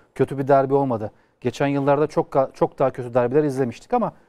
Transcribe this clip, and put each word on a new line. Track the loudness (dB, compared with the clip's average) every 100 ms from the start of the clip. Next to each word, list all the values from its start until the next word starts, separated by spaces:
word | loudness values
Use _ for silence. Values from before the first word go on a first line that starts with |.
| _ -4
Kötü | -4 -2
bir | 2
derbi | 2 4
olmadı. | 0 0 -4 -6 _ _ _
Geçen | -6 -2 -2
yıllarda | 0 2 2 2
çok | -2 -2
ka-, | 0 -2
çok | -2 -4 0
daha | -2
kötü | -2 -2
derbiler | 0 2 2
izlemiştik | 0 -2 -4 -6 -4
ama | -2 -2 -8